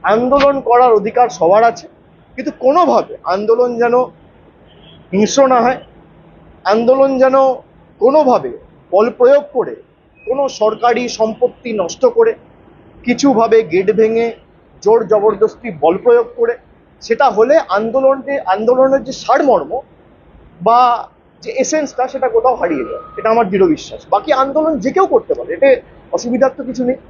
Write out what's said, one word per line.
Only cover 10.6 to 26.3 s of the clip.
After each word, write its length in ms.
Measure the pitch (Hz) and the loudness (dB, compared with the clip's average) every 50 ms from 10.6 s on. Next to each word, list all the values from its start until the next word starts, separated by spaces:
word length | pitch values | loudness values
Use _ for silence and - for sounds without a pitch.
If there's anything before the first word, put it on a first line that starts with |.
| 214 214 220 214 226 240 233 240 247 233 | -2 -2 0 0 0 0 0 0 -4 -6
সম্পত্তি 640 | - - 220 220 214 - 247 247 - _ - 240 | -4 -4 -4 -4 -2 -4 -4 -4 -4 _ -10 -8
নষ্ট 340 | 214 208 175 170 - - - | -4 -4 -4 -6 -4 -2 -2
করে, 280 | 240 226 226 226 226 214 - - - - _ _ - _ _ _ - _ - | 0 2 2 0 0 0 -4 -14 -20 -20 _ _ -20 _ _ _ -20 _ -10
কিছুভাবে 600 | - 240 247 240 277 285 254 226 226 226 220 226 | -4 -4 -4 0 0 0 2 2 2 4 2 2
গেট 300 | 220 165 165 - 190 196 | 2 2 -2 0 0 0
ভেঙে, 400 | 214 202 220 220 226 226 233 233 220 - _ _ _ _ _ _ _ - | 2 2 0 0 0 -2 -4 -4 -6 -12 _ _ _ _ _ _ _ -4
জোর 260 | - 202 226 226 226 175 | 0 2 2 2 2 0
জবরদস্তি 640 | 214 208 202 220 208 196 220 214 - - - 233 175 147 | 0 2 2 0 2 2 -2 -2 -2 -8 -14 -12 -8 0
বল 180 | 143 165 175 196 | 0 0 0 2
প্রয়োগ 280 | - 240 233 240 226 233 - | 2 2 2 2 0 -2 -4
করে, 200 | - 233 226 233 - _ _ _ _ _ _ _ _ | -4 -4 -4 -4 -8 _ _ _ _ _ _ _ _
সেটা 300 | - - 226 226 285 254 | -6 -6 -2 0 0 0
হলে 280 | 208 196 240 254 294 320 - - | 4 2 2 4 4 2 2 0
আন্দোলনকে, 720 | 196 202 220 226 220 269 269 269 269 269 233 277 277 277 | -2 -2 -2 -2 -2 0 2 2 0 0 -4 -6 -6 -6
আন্দোলনের 640 | - 180 190 208 220 233 254 254 262 269 269 269 214 | -2 -4 -4 -2 0 0 2 2 2 2 2 -2 -2
যে 80 | 269 | -6
সারমর্ম 680 | 254 - - - 247 285 - 269 226 175 143 156 196 262 - _ _ _ _ _ _ _ _ _ _ - - - _ - | -12 -10 -2 0 0 2 2 2 2 0 0 -4 -8 -10 -10 _ _ _ _ _ _ _ _ _ _ -20 -20 -20 _ -4
বা 460 | 175 214 233 240 254 240 240 226 - - _ _ _ _ _ _ | 0 2 2 4 2 2 0 -4 -6 -14 _ _ _ _ _ _
যে 80 | - - | -14 -8
এসেন্সটা, 580 | - 262 254 - 311 311 294 - - - 247 254 | -4 -4 -4 -2 -2 -4 -4 -4 -4 -6 -6 -6
সেটা 200 | 262 262 262 240 | -4 -4 -4 0
কোথাও 260 | 220 226 226 262 240 | 0 2 2 2 0
হারিয়ে 300 | - - 175 156 135 117 | 0 -4 -4 -4 -6 -6
যায়, 180 | - - - - - - | -8 -10 -12 -14 -14 -16
এটা 140 | - - 214 | -6 -2 0
আমার 200 | 226 233 226 185 | 0 0 0 0
দৃঢ় 160 | 196 190 185 | 2 2 2
বিশ্বাস। 400 | 170 151 - - - 110 - - - | 2 2 -2 -6 -16 -16 -18 -6 -4
বাকি 220 | - 202 - 311 | -4 -2 0 -2
আন্দোলন 460 | 285 262 269 277 277 311 311 320 320 240 | 0 0 0 0 -2 -2 -2 -2 -2 -2
যে 120 | 185 269 | -4 -2
কেউ 160 | - 370 381 | 0 0 0
করতে 280 | - - - - - 147 | 2 0 -2 -2 -2 -6
পারে, 200 | - 123 127 165 | -6 -6 -10 -2
এতে 260 | 170 277 277 254 - - - - - - - | 0 2 2 2 2 -2 -20 -20 -20 -12 -8
অসুবিধার 380 | - - - 240 | -8 -6 -4 -4